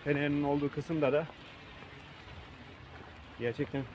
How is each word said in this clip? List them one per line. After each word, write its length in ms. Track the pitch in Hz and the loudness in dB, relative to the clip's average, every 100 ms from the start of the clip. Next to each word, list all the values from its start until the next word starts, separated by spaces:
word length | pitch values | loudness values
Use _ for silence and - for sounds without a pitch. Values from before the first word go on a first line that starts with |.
fenerinin 380 | 143 143 147 143 | 4 4 4 4
olduğu 280 | 143 143 143 | 4 4 2
kısımda 420 | 147 139 160 139 | 0 0 4 6
da 140 | 147 160 - - - - - - - - - - - - - - - - - - - - - | 6 2 -8 -14 -14 -14 -14 -14 -14 -14 -14 -14 -12 -14 -14 -14 -14 -14 -14 -14 -14 -14 0
gerçekten 460 | 117 117 143 139 131 | 0 2 0 0 -2